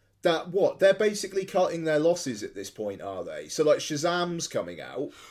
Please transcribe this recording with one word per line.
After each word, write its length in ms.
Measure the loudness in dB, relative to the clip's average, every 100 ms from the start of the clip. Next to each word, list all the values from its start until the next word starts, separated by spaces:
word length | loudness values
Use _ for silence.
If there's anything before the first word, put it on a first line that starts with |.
| _ _
that, 260 | 2 2 0
what, 300 | 2 2 6
they're 140 | 4
basically 520 | 6 2 0 -4 -6 -2
cutting 380 | 0 0 0 0
their 120 | 2
losses 460 | 4 2 -2 -6
at 100 | -8
this 160 | -10 -12
point, 320 | -8 -8 -6
are 220 | -8 -8
they? 240 | -8 -10 -8
So, 160 | 2
like, 160 | 4 4
Shazam's 680 | 2 -2 0 0 0 -2 -4
coming 320 | -4 -4 -8
out. 320 | -10 -8 -8 -10 -20